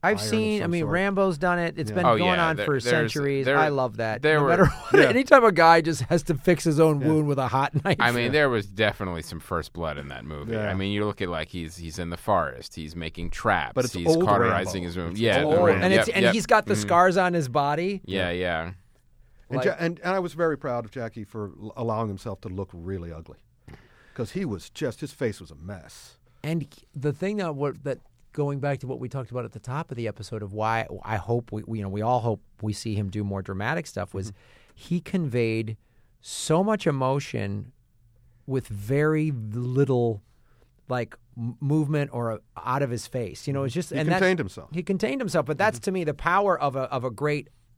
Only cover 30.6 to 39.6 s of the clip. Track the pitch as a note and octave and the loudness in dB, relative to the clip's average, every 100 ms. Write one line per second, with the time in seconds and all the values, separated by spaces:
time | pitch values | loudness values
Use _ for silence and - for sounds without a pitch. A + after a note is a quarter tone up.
30.6 | G#2+ A2+ - - - A2 G2 A#2+ A#2+ G#2+ | 0 0 -2 -10 -4 -4 0 -2 -2 -10
31.6 | - A2 G2 G2+ A2 B2 A#2 G#2 - _ | -6 -6 -4 -2 0 0 0 -4 -8 _
32.6 | G#2+ G#2 A2+ G#2 G2+ G2+ G2+ G2 F#2+ F#2+ | -6 -4 -4 -2 -2 -2 -4 -4 -4 -4
33.6 | G#2+ E3 E3 - F#2+ G2 G2+ G2+ - - | -2 -4 -6 -8 -8 -8 -10 -12 -20 -20
34.6 | _ - - E3+ - F#3+ D#3 A#2+ A2+ A2 | _ -20 -4 -4 -2 -2 0 0 0 0
35.6 | A2 A2 _ _ _ _ - - - D#3+ | -4 -8 _ _ _ _ -14 -10 0 2
36.6 | G3+ G#3+ - C#3 C3 C#3 C#3+ A#2+ G2+ G2+ | 4 2 0 0 0 0 -2 -4 -4 -4
37.6 | A#2+ _ _ _ _ _ _ _ - C3 | -8 _ _ _ _ _ _ _ -6 -6
38.6 | - G2+ G2+ C#3 D3+ D#3 D#3 C3+ A2 A2+ | -4 -10 -2 2 2 2 0 -2 -6 -6